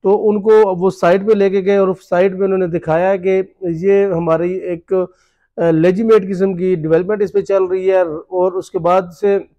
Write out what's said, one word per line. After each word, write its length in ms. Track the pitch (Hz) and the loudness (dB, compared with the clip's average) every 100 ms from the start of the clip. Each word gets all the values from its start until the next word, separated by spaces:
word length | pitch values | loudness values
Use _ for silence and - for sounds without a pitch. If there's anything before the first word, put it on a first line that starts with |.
तो 80 | 196 | 2
उनको 640 | 202 208 208 208 214 208 185 | 0 0 0 4 4 4 2
वो 140 | 190 | -2
साइट 380 | 180 170 190 196 | 0 0 2 2
पे 60 | |
लेके 280 | 208 196 196 | 2 2 0
गए 160 | 185 202 | 0 0
और 180 | 190 185 | 0 -2
साइट 420 | _ 175 196 190 | _ 0 0 0
पे 60 | |
उन्होंने 240 | 196 190 180 | -2 0 -2
दिखाया 480 | 165 156 160 185 196 | -4 -2 0 0 0
कि 400 | 185 190 190 _ 185 | 0 -2 -4 _ -8
ये 380 | 160 190 196 | -4 0 2
हमारी 500 | 202 170 170 160 175 | 2 -2 -2 -2 -2
एक, 540 | 185 175 170 _ 190 180 _ _ _ _ - | -6 -8 -10 _ -4 -4 _ _ _ _ -4
अ, 120 | 170 | 0
लेजिमेट 560 | 160 170 185 226 220 190 | 2 2 2 4 2 2
किस्म 260 | 185 196 | -2 -2
की 220 | 180 185 180 | -2 -2 -2
डेवलपमेंट 460 | 156 160 180 208 | 0 0 0 -4
इस 100 | 202 | -2
पे 100 | 202 | -2
चल 220 | 196 196 | 0 0
रही 240 | 185 190 185 | 0 -2 0
है। 180 | 190 175 | 0 0
और 480 | 151 - 185 185 | -6 -8 -2 -2
उसके 260 | 185 170 190 | -2 -8 -4
बाद 300 | 165 185 180 | 0 0 0
से 360 | 170 202 202 - | -4 -2 -2 -4